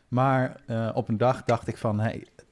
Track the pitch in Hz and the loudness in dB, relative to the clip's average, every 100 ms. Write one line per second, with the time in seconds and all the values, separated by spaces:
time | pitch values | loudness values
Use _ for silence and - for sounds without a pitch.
0 | - 120 135 131 127 - - 113 113 127 | -4 2 4 4 0 -4 -6 -4 -2 -4
1 | 110 107 123 127 - 113 - - 113 104 | -2 2 2 2 0 0 0 -4 -2 0
2 | 110 - - - - | -2 -4 -12 -20 -20